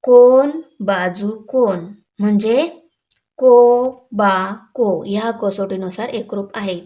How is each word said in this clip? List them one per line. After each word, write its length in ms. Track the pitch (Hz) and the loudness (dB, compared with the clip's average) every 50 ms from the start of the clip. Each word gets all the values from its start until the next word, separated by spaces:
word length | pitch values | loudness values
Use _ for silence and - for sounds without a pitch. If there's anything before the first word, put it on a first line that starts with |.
| - | 2
कोन, 480 | 262 247 240 247 247 254 262 277 285 294 320 - _ _ _ | 6 6 8 8 8 6 4 2 0 -4 -10 -14 _ _ _
बाजू, 500 | 196 190 196 185 180 180 175 196 202 202 | -2 -2 -2 -2 -2 -6 -6 -6 -8 -8
कोन, 640 | 220 214 - - - 262 247 208 185 175 170 190 - _ _ _ _ - | -8 -10 -14 -6 -2 0 0 0 -2 -4 -8 -14 -20 _ _ _ _ -4
म्हणजे 480 | 202 208 208 202 214 220 233 262 320 339 - - _ _ _ _ _ _ _ _ _ _ _ | -2 0 0 0 0 0 0 0 -2 -4 -8 -16 _ _ _ _ _ _ _ _ _ _ _
को, 520 | - 262 254 240 240 240 240 240 247 247 254 254 - _ _ | 0 4 6 6 6 6 6 4 2 -2 -4 -8 -10 _ _
बा, 440 | 233 202 208 196 190 185 190 190 208 - _ _ _ | -4 -2 0 0 0 0 -4 -6 -10 -14 _ _ _
को 300 | - 240 208 180 165 - | -4 -2 -2 -2 -4 -4
ह्या 280 | 196 196 208 220 233 | -6 -6 -4 -4 -4
कसोटीनुसार 800 | 220 226 214 202 190 - 196 190 196 190 190 180 185 - 220 240 | -6 -4 -6 -6 -4 -4 -6 -6 -6 -8 -8 -10 -8 -8 -10 -8
एकरूप 420 | - 220 202 - 220 202 196 196 - | -8 -10 -10 -8 -8 -10 -10 -10 -10
आहे. 240 | 226 202 196 180 170 170 | -10 -8 -8 -8 -10 -12